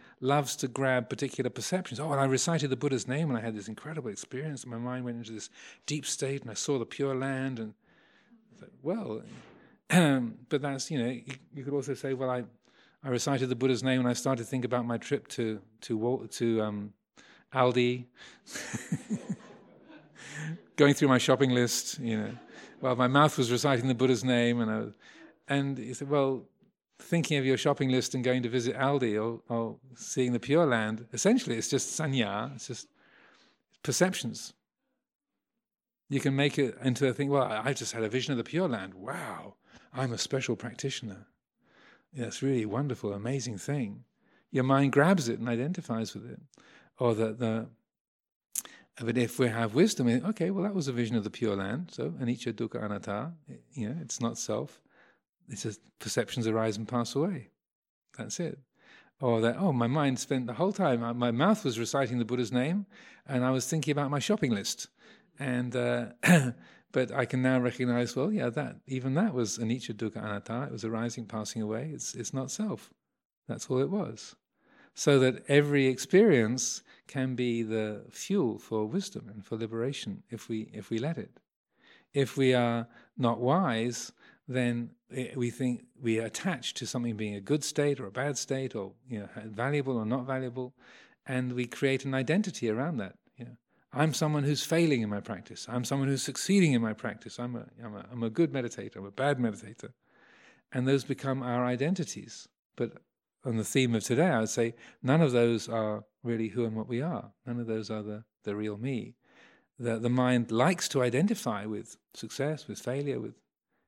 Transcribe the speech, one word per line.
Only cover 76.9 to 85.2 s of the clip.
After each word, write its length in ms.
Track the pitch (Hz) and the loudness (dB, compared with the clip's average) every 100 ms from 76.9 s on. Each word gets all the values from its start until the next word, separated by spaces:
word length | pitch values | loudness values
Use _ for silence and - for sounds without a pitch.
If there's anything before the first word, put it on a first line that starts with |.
| - - | -20 -10
can 260 | 135 131 | -4 -2
be 280 | 123 120 117 | 0 0 0
the 420 | 110 110 107 104 - | 0 -2 -2 -6 -12
fuel 480 | - - 196 127 101 | -10 -2 2 2 0
for 260 | - 110 107 | -4 -2 0
wisdom 420 | 170 - - 117 | -2 -4 -8 -14
and 160 | 107 | -14
for 120 | - 113 | -8 -6
liberation 640 | 113 113 123 143 107 95 - | -4 -4 -4 -4 -6 -10 -10
if 180 | 110 - | -12 -6
we, 220 | 113 110 | -6 -6
if 160 | 104 98 | -10 -6
we 100 | 113 | -4
let 200 | 143 151 | -2 -4
it. 220 | - - _ _ _ _ _ - _ | -8 -14 _ _ _ _ _ -20 _
If 240 | 143 131 135 | -2 0 2
we 180 | 131 | 4
are 320 | 127 120 117 113 - - - | 6 4 0 -4 -12 -14 0
not 220 | 120 110 | 2 2
wise, 720 | 123 165 170 113 120 117 - - - - - | 4 4 4 0 -2 -4 -8 -16 -20 -20 -6
then 440 | 127 123 120 117 - _ | 0 0 0 -4 -10 _
i-, 160 | 131 | -8